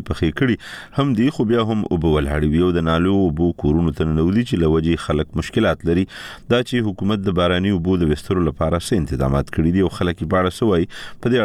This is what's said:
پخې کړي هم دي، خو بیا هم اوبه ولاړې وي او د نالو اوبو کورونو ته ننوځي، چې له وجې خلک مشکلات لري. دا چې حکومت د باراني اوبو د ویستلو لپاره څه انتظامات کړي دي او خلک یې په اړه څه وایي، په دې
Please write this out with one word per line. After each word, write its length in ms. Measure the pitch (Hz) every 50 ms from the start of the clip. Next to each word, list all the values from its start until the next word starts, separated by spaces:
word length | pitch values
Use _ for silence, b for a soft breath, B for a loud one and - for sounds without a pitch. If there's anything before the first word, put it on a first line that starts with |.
| - -
پخې 200 | - - 87 80 - -
کړي 160 | 135 123 104 B B B B B B B - 139
هم 160 | 139 143 120 104
دي، 80 | 120 147 -
خو 100 | - 123 104
بیا 100 | 117 117 110 107
هم 100 | 113 107 98 -
اوبه 260 | - 82 78 82 76
ولاړې 320 | 76 71 71 76 76 76 76 76
وي 80 | 82 90 92
او 40 | 85 85
د 80 | 82 80
نالو 240 | 82 82 85 95 98 98
اوبو 320 | 95 85 73 78 87 87 82 -
کورونو 320 | - 73 76 82 85 80 71 -
ته 80 | 80 80
ننوځي، 340 | 78 80 80 90 98 117 120 -
چې 80 | - 87 80
له 80 | 78 80
وجې 320 | 82 80 82 82 78 -
خلک 320 | - 78 76 76 - - 82
مشکلات 440 | - - - 110 110 92 78 - - 82
لري. 160 | 85 90 95 B B B B B B B B -
دا 100 | 113 123
چې 280 | 123 - 131 123 110 104
حکومت 340 | 92 - 98 101 110 101 95 101
د 80 | 87 90
باراني 340 | 87 87 90 90 95 101 101 87
اوبو 220 | 82 90 92 90
د 100 | 85 76
ویستلو 320 | 73 - - - 98 90 85 76
لپاره 320 | 73 - 80 78 85 85
څه 180 | - - 123 90 76
انتظامات 500 | 71 69 64 65 67 67 69 67 - -
کړي 240 | - 80 85 90 98
دي 80 | 92
او 80 | 82 - -
خلک 180 | 92 87 85 -
یې 80 | 85 78 92
په 80 | 92
اړه 80 | 92 92 - -
څه 40 | 123 110
وایي، 200 | 92 82 90 -
په 340 | - - - - - - - 117
دې 80 | 127 120